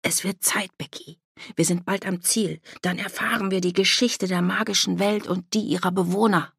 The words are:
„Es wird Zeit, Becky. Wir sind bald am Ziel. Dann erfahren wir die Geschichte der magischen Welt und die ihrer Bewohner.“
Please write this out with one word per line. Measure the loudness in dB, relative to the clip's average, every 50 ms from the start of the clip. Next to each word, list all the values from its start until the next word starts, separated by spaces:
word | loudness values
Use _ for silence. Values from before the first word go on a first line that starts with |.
„Es | -2 -2 -2 0 -2
wird | -2 -4 _ -2
Zeit, | 0 0 0 -4 -4 _
Becky. | _ -14 -12 -12 -18 -18 -18 -20 _ _ _ _ -20 -20 -8 0
Wir | 0 2
sind | 2 2 -2 0
bald | -2 -4 -2 -2
am | -4 -6 -2
Ziel. | -2 0 0 2 0 0 -2 -8 _ -20 -18 -4
Dann | -4 -4 -2
erfahren | -2 -6 -8 -6 -4 -2 0 0 0 0 0
wir | 0 2
die | 0 2 2
Geschichte | 2 2 4 4 4 2 2 2 -2 -2
der | 0 0 2
magischen | 2 2 0 0 -2 0 0 0 2 2 2
Welt | 2 2 2 2 0 -2
und | -2 -4 -4 -4 _ -2
die | -2 0
ihrer | 0 -2 0 0 0
Bewohner.“ | 2 2 2 2 4 4 4 4 4 4 0 -2 _